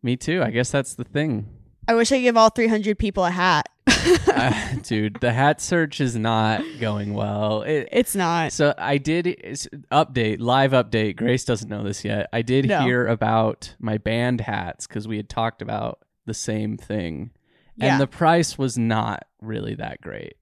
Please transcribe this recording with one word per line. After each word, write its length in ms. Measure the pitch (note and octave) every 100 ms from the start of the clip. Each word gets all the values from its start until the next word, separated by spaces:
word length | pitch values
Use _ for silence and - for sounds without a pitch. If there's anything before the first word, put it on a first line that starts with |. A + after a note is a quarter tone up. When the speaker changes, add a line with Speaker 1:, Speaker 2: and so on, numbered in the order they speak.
Speaker 1:
Me 120 | B2 B2+
too. 280 | - F3+
I 80 | A#2
guess 180 | A#2 B2
that's 220 | C#3+ C3
the 100 | - B2
thing. 420 | C#3+ D#3 G#2+ G#2 - - _ -
Speaker 2:
I 80 | A#3
wish 160 | A#3
I 80 | C4+
gave 160 | B3 A#3
all 120 | A3
three 180 | A#3+ A3+
hundred 300 | G#3+ G#3 G#3
people 260 | G#3 G3 F3
a 60 |
hat. 360 | F3+ F#3 D#3 - - -
<laughs> 120 | - E4 F4+ - -
Speaker 1:
Uh, 380 | B2+ G#2+ - B2
dude, 360 | - A2 G#2+ -
the 100 | A#2+
hat 300 | A#2+ C#3+ D#3
search 400 | - F3 D#3 -
is 140 | C3 A2+
not 440 | A2+ A2 A2 G#2+ D#4+ -
going 320 | A2 G#2 G#2
well. 480 | G#2 G#2 G#2 G#2+ G#2+
It, 260 | - D3+ -
Speaker 2:
It's 240 | A#3 B3+ G3
not. 360 | E3+ E3+ D#3+
Speaker 1:
so 220 | - D3 -
I 200 | G2 C#3+
did, 400 | D3 E3+ F3 -
s-, 240 | F2+ C3+ - C#3+ -
update, 460 | D3 D#3 B2 A2 F2+
live 300 | A#2 C3 C3+
update. 440 | C3 A2+ A2 G#2+ E2+
Grace 300 | A#2 B2+ -
doesn't 240 | A2 G#2+
know 140 | G#2
this 200 | G#2 G2+
yet. 240 | G#2 G#2 -
I 80 | A#2
did 260 | A#2 C3 C#3
Speaker 2:
No. 140 | F3+
Speaker 1:
hear 260 | B2+ B2 A#2
about 680 | A2+ A2 A2+ A2 - - -
my 180 | A2+ G#2+
band 440 | G#2+ A#2 B2 A#2+
hats 460 | A2 G2+ F2 - -
'cause 200 | G#2+ G#2+
we 80 | G#2
had 120 | G2+
talked 320 | - A2+ -
about 380 | A2 G#2+ A2+ - _ _ -
the 80 |
same 420 | G#2+ - A2 G#2+ G#2+
thing. 540 | - G#2 E2+ D2 A#2+ - _ _ _ -
Speaker 2:
Yeah. 160 | G#3
Speaker 1:
And 80 | C#3
the 60 | C#3
price 500 | - E3 E3+ D#3+ -
was 200 | C3+ A#2
not 460 | A2+ A2 A2 - - _
really 340 | A2 G#2+ A2 G#2
that 260 | - -
great. 320 | - G1+ G1+ -